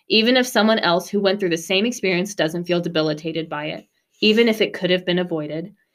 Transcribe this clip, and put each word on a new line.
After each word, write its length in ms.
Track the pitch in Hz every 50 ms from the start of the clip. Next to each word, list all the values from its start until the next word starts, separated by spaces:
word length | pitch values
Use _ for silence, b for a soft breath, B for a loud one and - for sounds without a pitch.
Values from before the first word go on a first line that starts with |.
| _ -
"Even 280 | - 220 220 233 254
if 100 | 262 254
someone 340 | 254 - 233 208 214 220 -
else 280 | - 175 170 180 185 -
who 120 | - 202
went 180 | 202 190 190 202
through 100 | 202 180
the 60 | 160
same 300 | 160 165 - 190 190 214
experience 480 | 240 240 - - 190 185 175 185 208 -
doesn't 300 | - 156 160 165 175 175
feel 160 | 170 175 175
debilitated 680 | 170 175 170 165 156 156 151 151 - 160 160 160 160 165
by 180 | 151 147 151
it, 200 | 156 165 - - _ _ _ _ _ _ _
even 280 | - 214 214 226 233 233
if 120 | 214 214
it 140 | - - -
could 160 | - 190 180
have 160 | 180 185 185
been 120 | 185 175 180
avoided, 520 | 180 175 175 156 151 151 147 160 170 202 - _ _ _ _